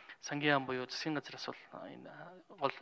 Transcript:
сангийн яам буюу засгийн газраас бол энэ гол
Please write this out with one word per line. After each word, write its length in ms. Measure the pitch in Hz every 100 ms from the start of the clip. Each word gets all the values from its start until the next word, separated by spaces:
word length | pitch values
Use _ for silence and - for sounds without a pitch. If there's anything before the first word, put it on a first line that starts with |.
| - -
сангийн 320 | - 147 151 143
яам 80 | 131
буюу 200 | 127 127
засгийн 300 | - 165 147
газраас 300 | - 131 -
бол 140 | 131 - - -
энэ 220 | 123 127 147 160 180 - 214
гол 160 | 139 -